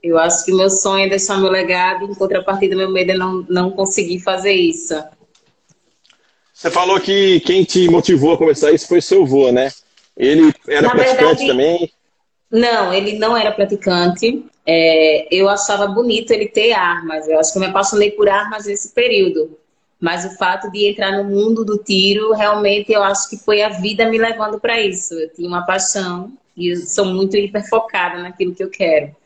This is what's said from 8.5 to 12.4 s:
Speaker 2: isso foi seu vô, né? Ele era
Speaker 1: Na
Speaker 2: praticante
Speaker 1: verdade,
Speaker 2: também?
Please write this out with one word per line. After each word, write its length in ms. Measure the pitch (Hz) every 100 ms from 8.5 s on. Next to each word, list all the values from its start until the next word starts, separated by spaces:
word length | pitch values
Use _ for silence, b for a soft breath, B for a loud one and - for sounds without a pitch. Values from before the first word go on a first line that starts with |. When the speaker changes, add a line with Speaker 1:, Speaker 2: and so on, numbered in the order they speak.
| 143 151
Speaker 2:
isso 160 | 151 -
foi 140 | 175
seu 260 | - 196 151
vô, 240 | 135 131
né? 220 | 123 135 - _ _ _ -
Ele 380 | 127 151 156 - -
era 140 | 147
Speaker 1:
Na 80 | -
Speaker 2:
praticante 280 | 147 262 254
Speaker 1:
verdade, 220 | - - 277
Speaker 2:
também? 440 | - 139 349 160 _ _ _ _ _